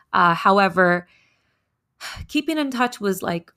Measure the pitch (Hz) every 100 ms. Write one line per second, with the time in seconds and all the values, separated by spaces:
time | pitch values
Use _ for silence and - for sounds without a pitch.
0 | - - 175 170 202 196 190 180 180 175
1 | 175 _ _ _ _ _ _ _ _ _
2 | - - - 302 302 311 277 247 - -
3 | 202 190 - 170 -